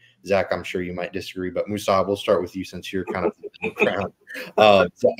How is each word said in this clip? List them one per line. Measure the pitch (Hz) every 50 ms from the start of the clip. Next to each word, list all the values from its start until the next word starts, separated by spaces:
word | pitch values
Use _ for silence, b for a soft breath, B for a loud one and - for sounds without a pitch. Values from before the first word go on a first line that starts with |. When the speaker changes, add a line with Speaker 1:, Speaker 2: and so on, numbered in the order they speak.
| b b b b -
Speaker 1:
Zach, | 90 98 95 87 -
I'm | 92 90 87
sure | - - 92
you | 90 90
might | 87 90 87 - -
disagree, | 92 87 - - 92 92 90
but | 87 92 - 101
Musa, | 104 101 - 107 98 95 90
we'll | 98 101
start | - - 110 98 85
with | 92 - -
you | 95 90
since | - 95 87 - -
you're | 98 95 90
kind | - - 92 87
of | - - _ - 403 - -
the | - 220
ground. | - - - - 92 98 95 - -
Speaker 2:
<laughs> | _ _ - - - - - -
Speaker 1:
Um, | - 107 107 101 95 90 87 -
so, | - - 117 117